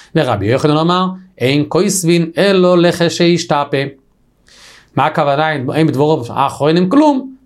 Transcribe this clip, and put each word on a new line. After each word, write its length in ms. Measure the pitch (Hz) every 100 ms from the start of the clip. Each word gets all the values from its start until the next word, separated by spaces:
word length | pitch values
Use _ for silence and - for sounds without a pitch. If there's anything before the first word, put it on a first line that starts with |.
| - 160
ורבי 300 | 131 104 101
יוחנן 320 | 131 156 151
אמר, 280 | 165 180 185 - - -
אין 280 | 123 143 143
כויסבין 640 | 160 202 185 165 170 170 151
אלא 400 | 196 190 180 175
לחשי 460 | 170 160 170 160
ישתפא. 600 | 170 170 - 147 143 139 139 - _ _ _ _ _ - - - _ -
מה 100 | 147
הכוונה, 460 | 160 143 139 156
אין 360 | 147 127 151 160
בדברו 360 | 127 151 156 117
האחרונים 600 | 123 135 - 143 170 185
כלום? 420 | 277 302 262 - -